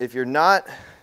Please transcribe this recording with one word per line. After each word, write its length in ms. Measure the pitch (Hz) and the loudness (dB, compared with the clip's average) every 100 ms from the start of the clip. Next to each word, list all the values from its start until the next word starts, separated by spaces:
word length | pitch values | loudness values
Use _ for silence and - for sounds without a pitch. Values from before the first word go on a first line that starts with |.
if 140 | 123 | -8
you're 100 | 127 | -4
not, 420 | 123 147 175 196 - - - - | -4 2 2 2 0 -20 -20 -20